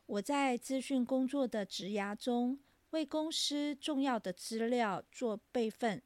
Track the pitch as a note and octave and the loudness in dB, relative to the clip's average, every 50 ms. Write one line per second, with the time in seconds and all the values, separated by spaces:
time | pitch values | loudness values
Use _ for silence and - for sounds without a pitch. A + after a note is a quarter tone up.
0 | _ - B3 G3+ G3+ - C#4+ C#4+ C#4 C4+ B3 A#3+ - - C4 C4+ B3 - C#4 C4 | _ -4 -2 -2 0 0 2 2 4 2 2 0 0 -2 -2 -2 0 0 2 2
1 | B3 A#3 C4 C4 C4 B3+ - C#4+ C4+ A#3 - A3 G3+ - - - G3+ - G#3 G#3 | 2 2 2 2 2 2 2 0 0 0 0 -2 -4 -4 -6 -8 -6 -2 -2 -2
2 | G3 G3+ G#3 - - C4 A#3+ A#3+ A#3+ B3 C4+ C#4 - _ _ _ _ _ - D#4+ | -2 -2 -4 -4 -2 0 2 2 2 2 0 -4 -8 _ _ _ _ _ -2 -2
3 | D#4 D4 - D#4 D#4 D#4+ D#4 - - - C#4+ D4 D4 D4 D4 - - - D4+ C4+ | -2 0 0 -2 0 0 -2 -2 -2 0 0 0 0 0 -2 -4 -2 -2 0 2
4 | C4+ C#4+ B3+ A3 - F#3 F3+ - - - A3+ A3+ A3+ A3+ B3+ A#3+ A#3 G#3 F#3+ E3 | 2 2 2 0 -2 -4 -8 -6 -8 -6 -4 -2 0 2 2 2 2 2 0 -2
5 | - _ - - C4 A#3 G#3 G#3+ - _ _ - A3 A3 G3+ - - A3+ F#3+ - | -6 _ -8 -4 -2 -2 -2 -2 -6 _ _ 0 0 0 -2 0 -2 -2 -2 -2
6 | - | -8